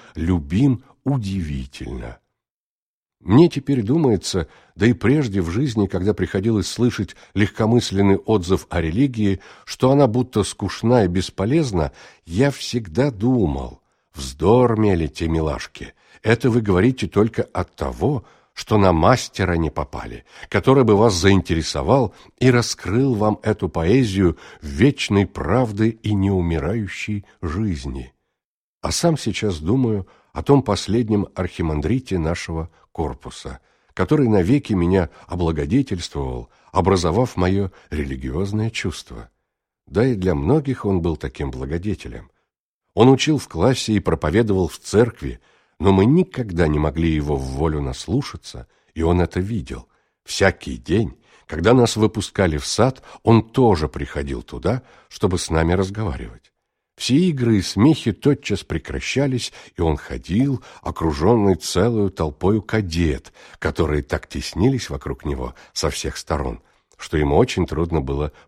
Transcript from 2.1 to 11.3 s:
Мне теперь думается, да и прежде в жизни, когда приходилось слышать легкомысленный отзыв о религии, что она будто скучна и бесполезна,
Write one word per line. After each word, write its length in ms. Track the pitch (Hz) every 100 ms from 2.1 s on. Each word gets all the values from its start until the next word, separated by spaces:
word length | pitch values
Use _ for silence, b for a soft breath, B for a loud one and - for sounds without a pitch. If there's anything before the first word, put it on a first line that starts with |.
| - _ _ _ _ _ _ _ _ _ _
Мне 280 | - 117 170
теперь 340 | 139 - 135
думается, 640 | 101 160 143 98 - 95 78 b b -
да 100 | 107
и 60 |
прежде 480 | 120 101 151 127 98
в 100 | 82
жизни, 360 | 98 143 110 98
когда 260 | 92 95
приходилось 560 | 101 90 101 107 107 87
слышать 480 | - 120 - 95 b b
легкомысленный 840 | 98 104 - 110 120 - 98 98 98
отзыв 500 | - 107 87 92 -
о 120 | 87
религии, 600 | 80 90 139 113 104 98 B B
что 260 | - - 127
она 160 | 139 135
будто 360 | 117 123 107
скучна 640 | 98 - 95 - 113 123
и 40 | 92
бесполезна, 840 | 90 -